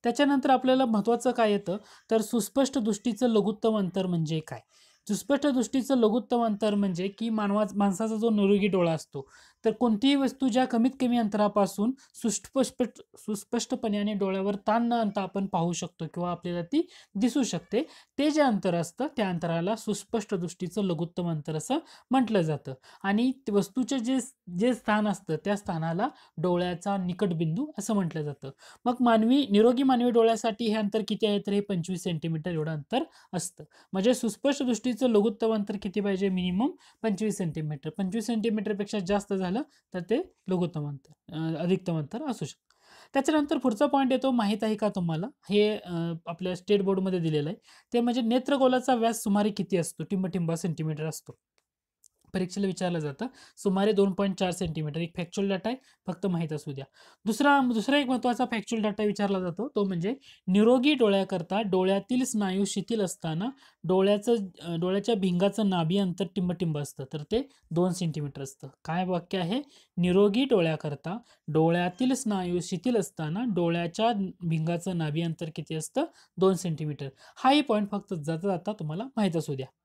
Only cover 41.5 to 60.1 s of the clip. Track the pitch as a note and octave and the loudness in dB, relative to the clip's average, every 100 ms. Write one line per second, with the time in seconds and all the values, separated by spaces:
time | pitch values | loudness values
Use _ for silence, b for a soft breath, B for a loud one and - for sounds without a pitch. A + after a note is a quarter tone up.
41.5 | D#3+ F3 F#3 F#3 D#3+ D3+ A#3 D4+ - C3+ | -2 0 0 0 -2 -4 -6 -6 -6 -8
42.5 | - _ b b b b C#4 C4+ D4+ D4 | -10 _ b b b b 0 2 2 2
43.5 | D#4 C4 G#3+ D4 C#4+ C4 B3+ C4+ A#3+ G3+ | 0 0 2 2 2 2 2 2 0 0
44.5 | G#3+ A3 G#3+ G#3 F#3+ E3+ D#3+ G#3 - - | 0 -2 0 -2 0 -2 -2 -6 -12 -2
45.5 | G3+ G#3+ G#3+ - F3 E3+ E3 - E3+ F#3 | 2 2 0 -6 -4 -4 -6 -10 -6 -6
46.5 | F3+ - G#3 F#3+ F#3+ F#3+ F#3 E3 D3+ D3 | -6 0 2 2 0 0 0 0 0 -2
47.5 | A3 b b b A#3+ A#3+ A#3+ A3+ B3+ B3+ | -8 b b b 0 0 0 0 0 0
48.5 | C#4 C4 B3+ B3 B3 A3+ A3+ A3 G3+ G#3+ | 2 4 2 2 2 2 0 0 2 2
49.5 | - F3+ F#3 D#3+ - D#3+ G3 F#3 F3+ E3 | -2 -2 -2 -2 -8 -4 -2 -2 -2 -2
50.5 | E3 - D#3 D#3 D3+ D#3 - - - _ | -2 -4 -4 -4 -4 -6 -8 -14 -20 _
51.5 | _ _ _ _ _ _ _ _ F#3+ F3+ | _ _ _ _ _ _ _ _ -4 -4
52.5 | G3+ G3 F3+ F3+ E3+ D3 C#3 B3 B B | -2 -2 0 -2 -2 -4 -6 -8 B B
53.5 | - G3+ F#3 G3+ G3+ G3 F3+ G3 F#3+ F#3 | -4 0 2 2 4 2 2 -2 0 -2
54.5 | F3+ E3+ D#3 D3+ D#3 E3+ F#3 E3+ - G3 | -2 -4 -4 -4 -4 -6 -6 -8 -4 -2
55.5 | F#3+ G#3+ C4 b b - E3+ G3+ E3+ D#3+ | -2 -4 -6 b b -10 -4 -2 -2 -2
56.5 | D3+ - C3+ C3+ b b b G3+ A3 C#4+ | -6 -8 -12 -12 b b b -4 2 4
57.5 | C#4 B3+ A3+ G3 C#4+ B3+ B3+ B3 A#3+ B3 | 4 4 0 2 2 2 0 0 0 -2
58.5 | A3+ - A3+ G#3+ G3+ G#3 G3+ G3+ G3 F3+ | -2 -4 -2 -2 0 -2 0 0 0 -2
59.5 | E3 B3+ - G3+ F3+ F#3 | -6 -4 -2 0 0 -2